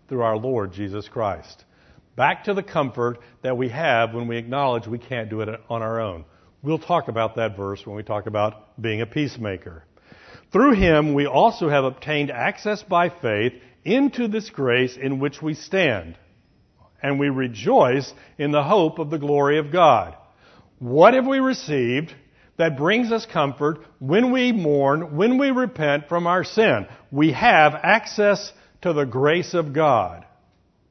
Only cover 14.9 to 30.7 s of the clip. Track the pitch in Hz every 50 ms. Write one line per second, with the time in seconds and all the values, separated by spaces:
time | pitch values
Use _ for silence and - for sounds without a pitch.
14.9 | 123 131 135 135 139 135 139 147 139 - 156 156 156 - - - 196 190 175 139
15.9 | 110 92 80 82 82 - _ _ _ _ _ _ _ _ _ _ _ _ _ _
16.9 | _ _ - 143 139 139 143 143 131 131 131 123 113 101 117 190 269 240 147 123
17.9 | 127 139 135 - - - - - _ - 143 147 147 147 139 151 214 202 160 156
18.9 | 156 170 156 147 165 151 143 143 147 143 139 143 147 156 151 143 160 185 170 147
19.9 | 123 104 92 92 - - - _ _ _ _ _ _ - _ _ _ _ 123 120
20.9 | 131 156 175 233 254 262 247 269 269 269 262 262 254 - - 151 147 135 120 117
21.9 | 123 143 165 - - - _ _ _ _ _ _ _ - 165 165 143 131 147 180
22.9 | 214 240 247 220 233 220 - - - 165 143 139 127 - 147 151 160 - - -
23.9 | _ _ 131 135 170 220 254 254 254 262 247 247 226 196 165 147 147 139 139 139
24.9 | 147 160 175 151 147 156 202 240 254 254 285 269 254 254 254 - - 160 156 147
25.9 | 143 151 147 - 170 175 175 170 180 185 165 - - 214 220 185 127 104 98 -
26.9 | - - _ _ 139 143 156 160 127 - 214 240 196 160 151 147 151 - - 180
27.9 | 208 220 220 - - 214 208 202 196 - - - - _ _ _ _ _ - 180
28.9 | 156 147 143 123 123 131 143 147 170 180 170 - - 170 160 143 131 156 156 147
29.9 | 127 110 92 87 82 85 - _ _ _ _ _ _ _ _ _